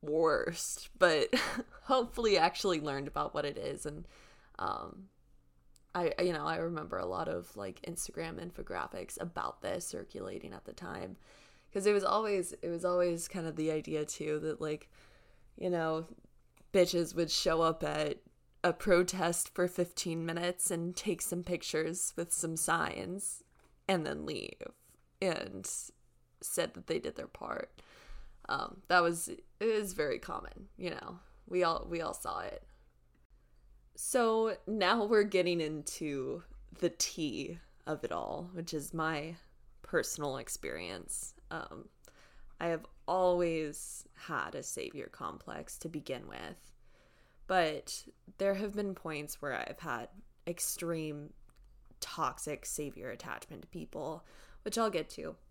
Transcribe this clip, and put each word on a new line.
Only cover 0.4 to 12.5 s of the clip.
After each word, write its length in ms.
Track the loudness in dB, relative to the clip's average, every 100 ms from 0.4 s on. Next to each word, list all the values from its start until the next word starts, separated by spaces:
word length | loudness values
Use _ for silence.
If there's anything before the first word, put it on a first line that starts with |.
| 2 -2 -4 -6 -10 6
but 360 | 6 8 6 4 2 -2
<laughs> 260 | -8 -12
hopefully 540 | 2 4 4 2 6 8
actually 440 | 6 4 2 2
learned 260 | 2 -2 -2
about 260 | -2 -2
what 120 | 0 -2
it 120 | -2
is. 280 | -4 -4 -6
And, 200 | -8 -12 -16 -20 -20 -20 -6
um, 480 | -2 -2 -6 -12 -18 _ _ -20 _ _ -20 -20 _ 0
I, 180 | 0 2
you 120 | 0
know, 120 | 0 0
I 120 | 0
remember 420 | -2 -4 -4 -4
a 60 | -2
lot 220 | -2 -2
of, 280 | -2 -4 -8
like, 240 | -8 -8
Instagram 580 | -10 -6 -6 -6 -6 -6
infographics 800 | -10 -10 -6 -4 -4 -6 -10 -6
about 420 | -6 -4 -6 -4
this 240 | -4 -4 -4
circulating 680 | -8 -8 -8 -8 -8 -10
at 100 | -12 -14
the 60 |
time, 460 | -12 -10 -8 -8 -12 -18 -20 -20 -20 _
'cause 140 | 2 6
it 60 |
was 100 | 6
always, 500 | 6 4 4 2 0